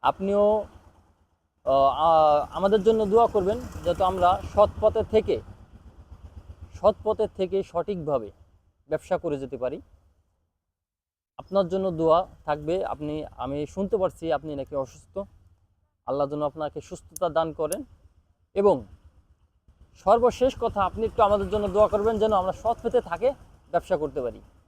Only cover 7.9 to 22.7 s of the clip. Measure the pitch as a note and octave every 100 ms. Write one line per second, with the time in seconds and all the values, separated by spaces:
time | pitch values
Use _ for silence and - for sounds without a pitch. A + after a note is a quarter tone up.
7.9 | F#3+ D3+ C3+ G#2 - _ _ _ _ _
8.9 | D#3 - F3+ - C#3+ C3+ B2+ B2+ D#3+ -
9.9 | _ _ _ _ _ _ _ _ _ _
10.9 | _ _ _ _ - - F#3+ F3+ F#3+ F#3+
11.9 | D#3+ E3 F3 F#3 - - D3+ D3 F3+ -
12.9 | D3 D3+ D3+ D3 - B2+ C#3+ D3 - G3
13.9 | G3+ F#3 - E3 D3 D3+ C#3+ C3+ C#3+ C3
14.9 | D3 _ F#3+ G3 _ _ _ _ _ _
15.9 | _ - C3+ C#3+ D3 D3 D#3 D3 D#3 -
16.9 | F3+ - - F3 D#3 E3 D3+ D3+ G#3+ C#4
17.9 | - _ _ _ _ _ F#3+ G3+ D3 -
18.9 | - - _ _ _ _ _ _ _ -
19.9 | _ F#3 A#3 A#3+ - B3+ - A#3 G3+ F#3
20.9 | G3 A3 - G#3 G#3 G3 G#3 G#3 F#3+ G#3+
21.9 | G#3 G#3+ A3 A3 G3+ F#3 F#3 A3